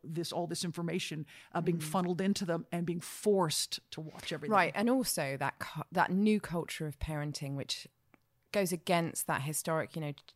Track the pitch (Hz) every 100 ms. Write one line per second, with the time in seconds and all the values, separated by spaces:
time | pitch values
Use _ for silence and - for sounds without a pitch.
0 | - 165 165 170 170 170 175 170 170 180
1 | - 156 151 - - 170 165 170 156 185
2 | 180 175 190 202 170 165 - 170 175 170
3 | - - 214 196 165 - - - - -
4 | 156 - - 156 214 202 160 165 233 262
5 | - - 139 135 139 - - 156 - 180
6 | - 185 214 214 - 165 - - 156 143
7 | - 151 147 143 139 139 127 - - _
8 | _ - _ _ _ 208 185 170 - 170
9 | 165 - - 160 156 156 - 160 - 165
10 | 147 143 -